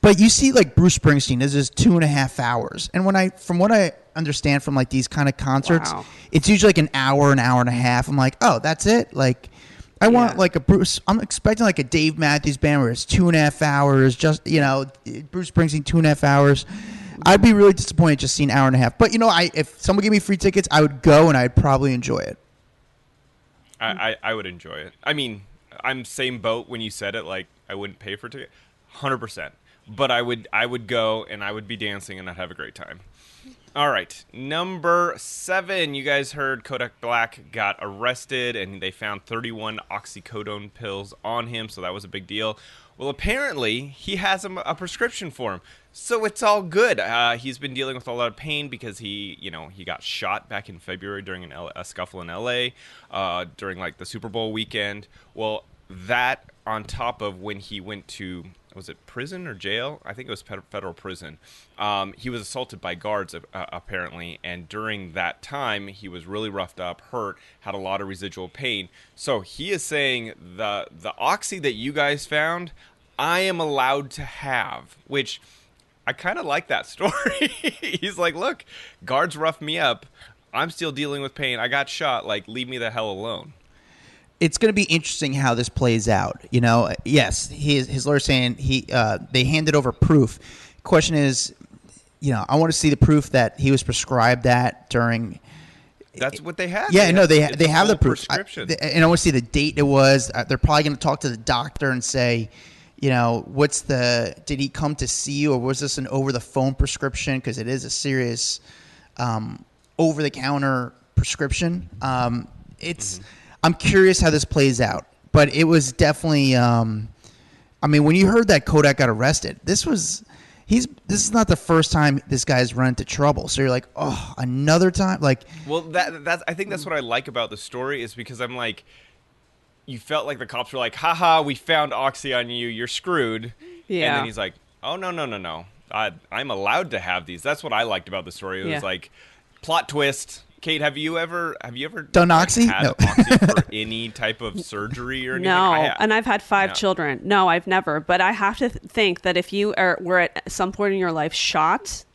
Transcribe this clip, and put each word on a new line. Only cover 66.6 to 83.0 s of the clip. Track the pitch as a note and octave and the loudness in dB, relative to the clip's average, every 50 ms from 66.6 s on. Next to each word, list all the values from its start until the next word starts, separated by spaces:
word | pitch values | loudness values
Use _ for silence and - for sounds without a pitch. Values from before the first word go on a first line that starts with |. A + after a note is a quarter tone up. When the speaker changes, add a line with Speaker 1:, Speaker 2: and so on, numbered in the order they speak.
| F#2 F2 _ - | -10 -10 _ -12
Speaker 3:
up, | F2+ F2+ E2+ _ _ _ | -10 -10 -10 _ _ _
hurt, | - B2 G#2+ G2 F#2 _ _ _ _ _ | -10 -8 -8 -8 -10 _ _ _ _ _
had | _ G#2+ G2 | _ -12 -10
a | G2+ | -8
lot | F#2+ F#2+ F#2+ G2 G2+ | -6 -6 -6 -6 -6
of | F#2+ | -10
residual | G2 F2 F#2+ F#2+ E2 - F#2 F2+ | -12 -12 -14 -14 -12 -14 -16 -16
pain. | _ - C#3 B2+ A#2 G2+ F#2 F2 _ _ _ _ _ | _ -10 -8 -6 -6 -6 -8 -12 _ _ _ _ _
So | _ - - C3 G#2+ | _ -6 -6 -6 -6
he | F#2 - - - D3+ F#3+ | -6 -10 -16 -14 -8 -8
is | G3+ E3+ - | -6 -6 -6
saying, | - D#3 D3 C#3+ C3+ B2+ B2 A2+ A2+ - _ - F2 F2+ | -6 -4 -4 -2 -2 -4 -4 -6 -12 -16 _ -20 -20 -10
"The, | F#2 G#2+ G#2 G2+ G2+ C2+ - - | -8 -6 -6 -4 -6 -8 -12 -16
the | D#2+ E2 G#2 - - | -14 -12 -12 -8 -4
oxy | G2+ C#3+ F#3 G#3 - - G#3 F#3 | -2 -2 -2 -2 -4 -12 -12 -6
that | D3 C#3 A#2+ | -6 -6 -6
you | G#2+ A#2+ C3+ C#3+ | -6 -10 -8 -4
guys | D3+ C#3+ C#3+ D3 D3 - | -2 -2 -2 -2 -4 -6
found, | - D3+ D3+ D3+ D#3+ E3+ F3 F3 D#3+ - - _ _ _ _ _ _ _ - | -6 -4 -4 -4 -4 -6 -8 -10 -14 -18 -20 _ _ _ _ _ _ _ -6
I | C3+ D#3 F3 F3+ | -4 -2 0 0
am | F#3+ F#3+ F#3 E3+ | 0 -2 -2 -2
allowed | D#3+ D3+ C#3+ C3+ B2+ C3 C#3 C#3+ C#3+ C3 - | -4 -2 -2 0 0 0 0 -2 -4 -8 -12
to | - D3 | -14 -14
have," | - - - C#3 C#3 C3 A#2+ G#2 - - A#1+ B1+ _ - _ _ _ | -14 -14 -12 -8 -4 -4 -4 -4 -4 -8 -14 -16 _ -20 _ _ _
which | C3+ C#3 C3 - - - _ _ _ _ _ _ _ _ _ _ _ _ _ | -4 -4 -4 -4 -8 -16 _ _ _ _ _ _ _ _ _ _ _ _ _
I | - C3+ | -8 -8
kinda | - - F3+ G#3+ F4 E3 | -4 -6 -6 -6 -4 -4
like | D3 C#3 D#3+ F3+ _ | -4 -4 -4 -2 _
that | C3+ G2 - | -4 -4 -4
<laughs> | - - | -8 -10
story. | - F3+ G3+ - D5 C#5+ - C#5 C#5 D4+ - - - - D4 - - | -4 -4 -2 -2 -2 -4 -4 -2 -2 -4 -4 -4 -4 -6 -6 -6 -6
He's | - A#3+ - - - G3+ G3 F3 | -10 -8 -6 -6 -8 -8 -4 -2
like, | F3 E3+ D3+ | -2 -2 -2
"Look, | D#3+ G3 C4 E4 - - _ - - - - - _ - | -2 -6 -6 -6 -6 -14 _ -20 -20 -20 -20 -20 _ -8
guards | F2 B2+ C3+ E3 F3 C#3+ | -4 -2 0 0 -2 -4
roughed | D3+ D#3 D#3+ D#3 - D#3 | -2 -2 -2 -2 -4 -8
me | D3+ D#3 E3+ | -8 -4 -2
up. | D#3 C3+ A#2 - - _ _ _ - - _ _ _ _ - | 0 -2 -2 -2 -8 _ _ _ -20 -20 _ _ _ _ -4
I'm | A#2 D3 E3+ | -4 -4 -4
still | D#3 - E3+ D#3+ C#3+ | -6 -8 -8 -8 -6
dealing | C3 D3 C#3+ C#3+ C#3+ C#3 | -6 -6 -6 -6 -8 -8
with | C3+ _ | -10 _
pain. | - D3 C3 B2 A2+ | -6 -6 -4 -4 -4
I | A2+ | -4
got | B2 C3 C#3 C#3 - | -2 -2 -2 -4 -4
shot. | - - E3 C#3+ B2+ A2+ - | -6 -4 -4 -2 -2 -2 -4
Like, | G2+ G#2+ G#2 F#2+ | -4 -6 -6 -6
leave | - A2 B2 B2+ B2 | -10 -10 -10 -10 -8
me | C3 B2+ | -8 -8
the | A#2 A2+ G#2+ | -8 -6 -6
hell | A#2+ | -6